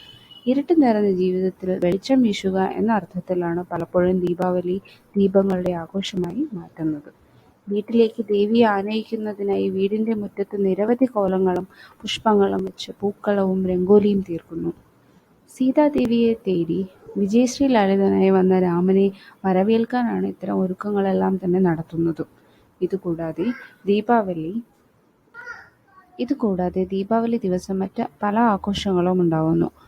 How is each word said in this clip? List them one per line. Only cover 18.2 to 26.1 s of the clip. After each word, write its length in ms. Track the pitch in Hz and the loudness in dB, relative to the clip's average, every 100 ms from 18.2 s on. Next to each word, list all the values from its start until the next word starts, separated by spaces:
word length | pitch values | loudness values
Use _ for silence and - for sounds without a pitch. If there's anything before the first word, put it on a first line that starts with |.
| 190 | 4
വന്ന 280 | 190 185 185 | 4 4 4
രാമനെ 480 | 180 170 185 190 196 196 - - | 2 2 2 4 2 -2 -16 -8
വരവേൽക്കാനാണ് 840 | 190 185 202 226 226 247 240 190 196 | -2 0 2 2 0 -2 -2 -2 -4
ഇത്തരം 340 | 190 190 196 | -6 -4 -2
ഒരുക്കങ്ങളെല്ലാം 760 | 185 185 208 202 196 190 185 190 | -2 -4 -4 -2 0 0 0 -2
തന്നെ 240 | 180 180 | 0 2
നടത്തുന്നത്. 640 | 185 160 160 160 170 165 156 _ _ _ _ - | 2 0 -4 -4 -2 -2 -8 _ _ _ _ -8
ഇതുകൂടാതെ 640 | 180 190 180 165 165 160 208 247 - _ 185 | -4 -4 -6 -6 -6 -4 -4 -6 -10 _ 0
ദീപാവലി, 680 | 202 208 233 196 170 160 214 233 _ _ _ _ _ _ 453 480 466 - _ _ _ _ | 0 2 2 0 -4 -6 -8 -10 _ _ _ _ _ _ -20 -18 -18 -20 _ _ _ _